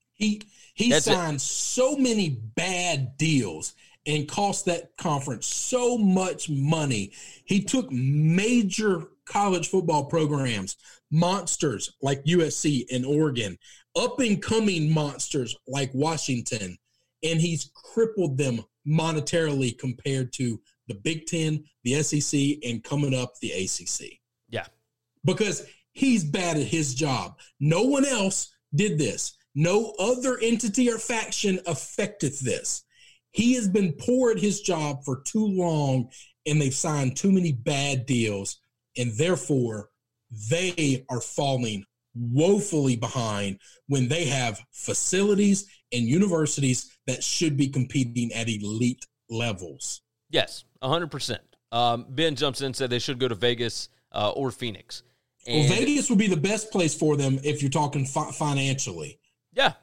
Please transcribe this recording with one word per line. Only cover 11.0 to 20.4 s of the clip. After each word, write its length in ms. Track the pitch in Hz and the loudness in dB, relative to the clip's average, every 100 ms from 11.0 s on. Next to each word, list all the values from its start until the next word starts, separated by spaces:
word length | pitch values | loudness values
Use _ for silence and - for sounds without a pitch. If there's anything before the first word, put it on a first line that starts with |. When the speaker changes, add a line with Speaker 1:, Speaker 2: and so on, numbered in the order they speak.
| - | -2
Speaker 1:
monsters 840 | 156 175 196 170 - 151 98 - - | 2 2 0 -2 -2 -2 -2 -8 -4
like 200 | 135 139 151 | -2 0 2
U 160 | 175 | 4
S 160 | 151 - | 4 2
C 280 | 151 135 - | 0 0 0
and 140 | 127 131 | -4 0
Oregon, 520 | 147 151 120 101 87 - - _ 170 | 2 2 0 -4 -8 -18 -20 _ -2
up-and-coming 960 | 240 - 233 202 - 220 208 170 151 | -2 0 0 0 2 2 2 2 2
monsters 640 | 156 147 - - 147 113 - - | 2 0 -4 -4 -4 -4 -8 -8
like 200 | 139 131 | -4 -2
Washington, 840 | 131 156 156 - 123 - 110 92 90 _ _ _ - | 0 0 0 -2 -4 -2 -6 -6 -12 _ _ _ -6
and 160 | 156 165 | -2 0
he's 320 | 170 165 - | 0 -2 -6
crippled 640 | _ - 226 226 214 170 131 | _ -6 0 0 2 -2 0
them 220 | 139 117 - _ 147 | -2 -2 -6 _ 0
monetarily 920 | 160 160 156 - 170 160 139 123 - | 2 2 -2 0 0 2 0 -2 -2
compared 560 | 131 117 143 135 127 | -6 -6 -2 -2 -2
to 260 | - | -2